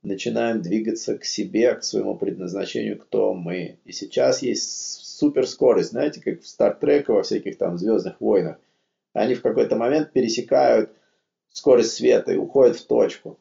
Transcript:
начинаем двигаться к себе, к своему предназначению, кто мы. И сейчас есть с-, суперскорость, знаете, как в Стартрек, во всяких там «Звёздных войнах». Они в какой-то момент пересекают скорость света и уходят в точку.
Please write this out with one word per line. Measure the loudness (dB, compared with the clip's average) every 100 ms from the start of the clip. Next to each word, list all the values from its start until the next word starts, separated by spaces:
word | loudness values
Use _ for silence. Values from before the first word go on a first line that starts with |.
начинаем | -8 -6 -4 -2 -2 -2
двигаться | -2 -2 -2 -4 -6 -6
к |
себе, | -6 -6 -4 2 2
к | 2
своему | -4 -4 -4 -4
предназначению, | -6 -6 -8 -8 -6 -6 -6 -8
кто | -4 0 0
мы. | -2 -6 -6 -8 -14
И | -18
сейчас | -14 -8 0 2 0
есть | -2 -4
с-, | -6 -10 -12 -14 -16 -2
суперскорость, | 0 0 -2 2 4 4 2
знаете, | -2 -4 -4
как | -8 -8
в | -12
Стартрек, | 0 0 2 2 2 2
во | 0
всяких | 0 -4 -6 -6
там | -4 -2
«Звёздных | 0 0 -2 -6
войнах». | 0 2 0 -8 _ _ _ _ _
Они | -4 -2
в | 0
какой-то | -2 0 0 0
момент | 2 0 0
пересекают | 0 0 -2 0 2 4 4 2 _ _ _ _ _ _
скорость | -4 4 4 4
света | 0 2 2 2
и | -2
уходят | 0 4 4 4
в | 0
точку. | 2 2 -2 -16 -18